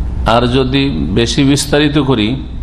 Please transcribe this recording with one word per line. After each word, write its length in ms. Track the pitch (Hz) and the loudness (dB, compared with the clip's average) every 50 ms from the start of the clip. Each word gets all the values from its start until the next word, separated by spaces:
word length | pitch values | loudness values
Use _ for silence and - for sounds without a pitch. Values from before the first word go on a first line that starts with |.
| - - - - - | -4 -4 -4 -2 0
আর 200 | 107 113 120 123 | 2 2 2 2
যদি 640 | 120 123 135 131 127 135 139 139 139 - - 69 80 98 | 2 2 0 0 0 0 0 0 0 -2 -2 -2 -2 0
বেশি 300 | 117 117 113 - 143 139 | 0 0 0 0 2 2
বিস্তারিত 540 | 135 143 139 - - 151 147 151 147 143 156 | 2 2 0 0 0 0 2 2 2 2 0
করি, 440 | 127 139 131 110 104 110 139 131 - - - - | 0 2 0 0 0 -2 -2 -4 -6 -8 -10 -10